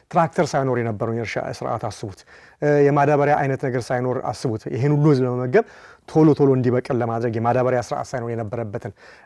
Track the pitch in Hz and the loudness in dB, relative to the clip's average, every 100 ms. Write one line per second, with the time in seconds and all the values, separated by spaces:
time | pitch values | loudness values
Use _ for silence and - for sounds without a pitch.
0 | _ 175 165 - 143 147 135 123 117 104 | _ 0 0 0 0 0 0 -2 -2 -4
1 | 113 113 107 131 135 123 127 117 110 - | -4 -4 -6 -6 -8 -8 -8 -6 -8 -10
2 | 107 95 - - - _ 147 147 143 143 | -14 -14 -20 -20 -20 _ 2 4 4 4
3 | 143 147 143 147 139 131 135 123 110 127 | 4 2 2 2 0 -2 -2 -4 -2 -4
4 | 127 127 - 120 139 110 - 131 143 147 | -2 -4 -6 -6 -6 -6 -6 -2 0 4
5 | 151 131 127 123 127 190 - - - - | 4 4 2 -2 2 0 0 -12 -20 -20
6 | - 160 160 143 143 131 123 123 - 123 | -2 4 6 6 4 4 2 0 -2 -4
7 | 117 117 120 113 117 123 127 123 120 139 | -2 -2 -2 0 0 2 2 0 -2 -8
8 | 123 131 120 113 107 117 110 117 - - | -8 -8 -6 -8 -6 -8 -8 -10 -12 -14
9 | - - | -20 -20